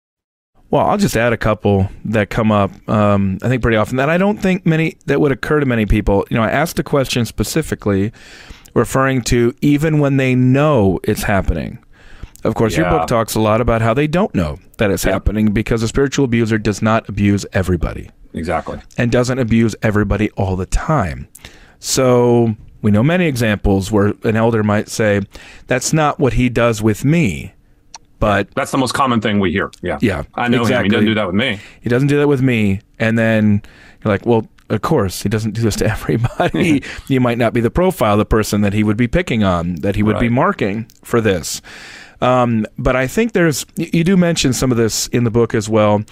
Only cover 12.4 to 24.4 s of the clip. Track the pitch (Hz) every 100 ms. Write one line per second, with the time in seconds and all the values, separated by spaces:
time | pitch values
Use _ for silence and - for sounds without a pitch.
12.4 | 110 110 113 151 175 80 80 117 110 110
13.4 | 107 110 117 113 113 120 151 170 214 101
14.4 | 78 69 - - 104 95 - 98 - 107
15.4 | 107 104 - 117 113 139 139 - 135 117
16.4 | 110 110 110 98 113 110 - 104 101 101
17.4 | - 101 92 87 - - - _ - -
18.4 | 80 80 - 76 - - 120 123 123 131
19.4 | 117 113 113 - 113 104 104 101 107 -
20.4 | 95 92 92 - - 151 90 64 - -
21.4 | - - - _ - - 127 123 120 120
22.4 | 117 104 - - 107 104 139 180 170 120
23.4 | 113 101 101 98 95 107 101 - 113 110